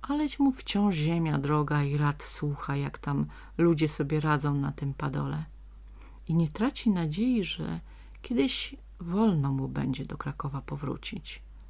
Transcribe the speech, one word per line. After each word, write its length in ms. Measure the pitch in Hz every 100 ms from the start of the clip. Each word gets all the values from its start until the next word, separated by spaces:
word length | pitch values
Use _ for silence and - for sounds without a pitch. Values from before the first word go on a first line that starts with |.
aleć 360 | - 294 302 -
mu 140 | 277
wciąż 420 | 254 - 202 208
ziemia 440 | 170 151 170 165 151
droga 440 | 139 151 147 147
i 140 | 143 147
rad 260 | 147 143
słucha, 540 | - - 147 143 - 143
jak 220 | 143 -
tam 280 | - 139 147 - - -
ludzie 300 | 170 160 156
sobie 320 | - 143 151
radzą 340 | 151 147 147
na 180 | 143 139
tym 220 | 147 143
padole. 500 | 135 147 139 143 151 160 - - - - - - - -
I 60 |
nie 140 | 165 160
traci 420 | - 240 - -
nadziei, 540 | 185 165 151 240 240
że... 360 | 170 - 156 165 - - - -
Kiedyś 540 | - 240 269 - - - - -
wolno 520 | 170 185 220 170 139
mu 160 | 135 135
będzie 360 | 131 139 127
do 120 | - 147
Krakowa 440 | 143 143 143 139
powrócić, 840 | - 143 143 - - - - - - - -